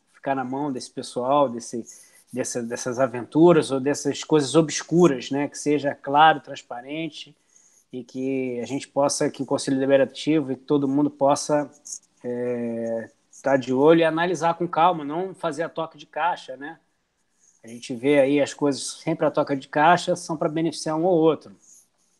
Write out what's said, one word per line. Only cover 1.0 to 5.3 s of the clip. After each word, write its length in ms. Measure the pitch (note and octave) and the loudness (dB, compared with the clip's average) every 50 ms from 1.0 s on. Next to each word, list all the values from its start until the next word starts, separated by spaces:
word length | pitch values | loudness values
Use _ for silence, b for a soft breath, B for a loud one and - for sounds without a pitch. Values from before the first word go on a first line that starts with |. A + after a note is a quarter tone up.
| B2+ - - C3+ A#2+ C3 C#3+ D3 C#3+ B2+ | -14 -8 -8 -6 -2 2 2 4 4 2
desse, 360 | A#2+ A#2 A2 - - A#2 A2 B B B B B B B B B | 0 -6 -10 -10 -10 -10 -10 B B B B B B B B B
dessa, 300 | - B2 B2+ - - B2+ | -8 -6 -6 -4 -4 -6
dessas 380 | A#2 A#2 A#2+ - - C3 B2 A#2 | -6 -6 -8 -8 -6 -6 -2 0
aventuras 720 | C3+ B2 A#2 B2 A2+ - - D3+ E3 F3 E3+ D#3 B2+ - | 0 0 0 -6 -10 -2 4 6 8 8 8 6 4 2
ou 80 | C3+ C3+ | -2 -2
dessas 440 | B2+ C#3+ C#3+ - - D3 C3 - - | 0 -2 -2 -2 -2 -4 -4 -4 -2
coisas 320 | - D#3+ D3+ C#3+ B2+ B2 | 2 2 2 2 4 4
obscuras, 760 | D#3+ D#3+ D3 - - - - D#3+ E3+ F3+ D#3+ C#3 B2 A#2 | 4 4 4 0 -6 -6 0 4 6 6 6 4 2 -4
né? 180 | - | -4